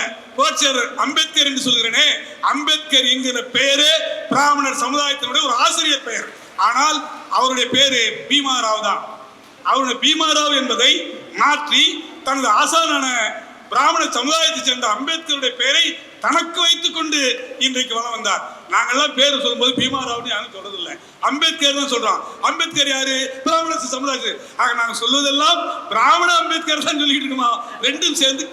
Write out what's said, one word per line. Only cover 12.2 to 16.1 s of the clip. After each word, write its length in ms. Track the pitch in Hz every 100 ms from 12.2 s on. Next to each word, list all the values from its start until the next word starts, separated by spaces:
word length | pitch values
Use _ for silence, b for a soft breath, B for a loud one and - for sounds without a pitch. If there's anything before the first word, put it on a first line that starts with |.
| -
தனது 200 | 277 254 214
ஆசானான 460 | 285 320 320 285 262 247 214 - - - -
பிராமண 320 | 220 294 - - 254
சமுதாயத்தை 440 | 254 320 320 285
சேர்ந்த 240 | 269 247 240 214
அம்பேத்கருடைய 560 | 285 330 330 285 262 247
பெயரை 240 | 247 311 330 - -